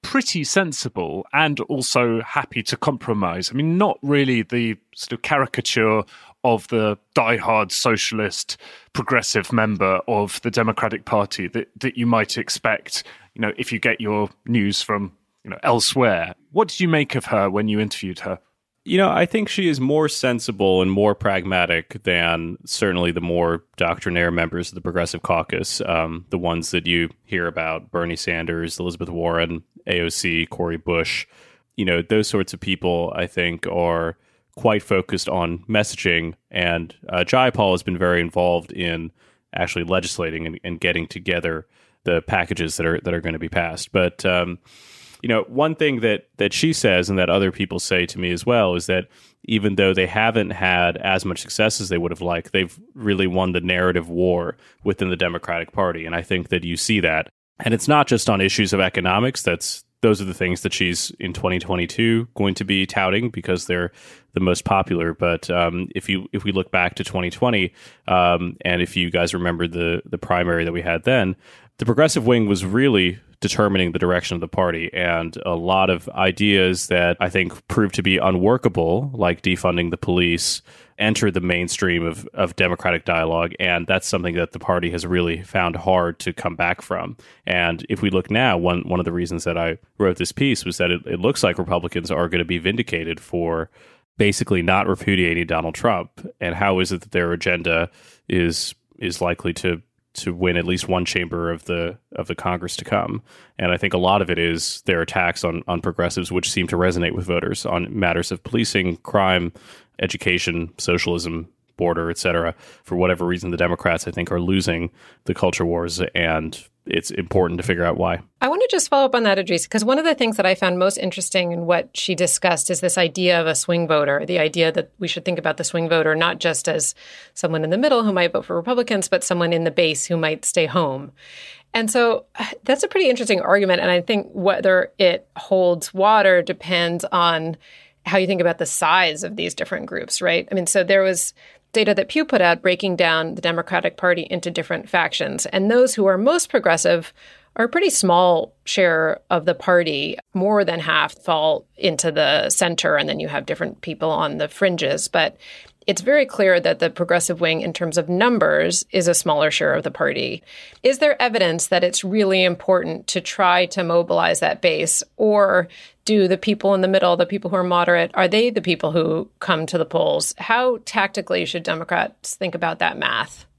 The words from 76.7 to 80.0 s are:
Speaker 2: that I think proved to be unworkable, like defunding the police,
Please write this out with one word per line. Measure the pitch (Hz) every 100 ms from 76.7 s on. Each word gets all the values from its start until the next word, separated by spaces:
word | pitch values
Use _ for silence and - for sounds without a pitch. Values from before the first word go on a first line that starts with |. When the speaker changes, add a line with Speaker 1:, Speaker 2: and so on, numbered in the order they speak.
| 92 -
Speaker 2:
that | 90 87 87
I | 92
think | 95 85 - _
proved | - 101 -
to |
be | 92 95
unworkable, | 95 92 98 123 - 90 82 95 139
like | 123 90 85
defunding | 95 90 92 87 85
the |
police, | 82